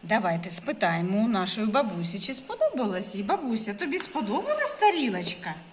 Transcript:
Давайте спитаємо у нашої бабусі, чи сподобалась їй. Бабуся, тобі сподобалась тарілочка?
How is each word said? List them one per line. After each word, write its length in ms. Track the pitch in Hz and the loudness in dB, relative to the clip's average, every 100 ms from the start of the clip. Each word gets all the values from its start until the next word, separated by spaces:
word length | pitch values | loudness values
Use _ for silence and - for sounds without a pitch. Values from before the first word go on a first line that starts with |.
Давайте 480 | 165 214 185 170 180 | 2 2 2 0 0
спитаємо 680 | - - 226 180 165 175 202 | 0 0 0 2 2 2 2
у 100 | 226 | 2
нашої 380 | 202 180 220 214 | 2 0 0 2
бабусі, 540 | 247 233 170 170 196 | 2 2 -2 -4 -4
чи 140 | 233 | -6
сподобалась 800 | 262 - 494 622 254 220 185 208 | -6 -8 0 0 2 -2 -2 -4
їй. 80 | 196 | -4
Бабуся, 520 | 196 - 269 226 208 | -2 0 0 -2 -2
тобі 240 | 202 285 359 | -4 -2 -2
сподобалась 760 | - 302 202 269 554 605 571 | -2 -4 0 -2 0 0 0
тарілочка? 840 | - 415 339 254 180 175 - 170 160 - | 4 4 6 0 0 -2 -4 -8 -10 -12